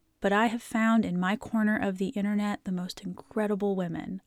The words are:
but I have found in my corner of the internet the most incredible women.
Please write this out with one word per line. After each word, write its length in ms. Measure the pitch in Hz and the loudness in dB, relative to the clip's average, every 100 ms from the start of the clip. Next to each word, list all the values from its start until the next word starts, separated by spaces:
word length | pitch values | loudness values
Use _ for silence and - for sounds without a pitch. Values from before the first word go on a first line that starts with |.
| _ _ | _ _
but 120 | 196 | 2
I 140 | 202 233 | 4 2
have 160 | 233 | 0
found 420 | - 226 226 226 | -4 0 4 4
in 140 | 175 175 | 4 0
my 160 | 185 | 0
corner 420 | 214 - 226 214 214 | -2 -2 0 2 2
of 220 | 202 185 | 0 0
the 120 | 196 | -2
internet 520 | - 202 208 208 208 | -2 0 0 0 -4
the 100 | - | -4
most 280 | 180 180 - | -4 -4 -8
incredible 720 | 185 180 - - 208 208 202 | -10 -10 -8 -4 -2 0 0
women. 460 | 190 175 165 - 190 | 0 -2 -4 -8 -10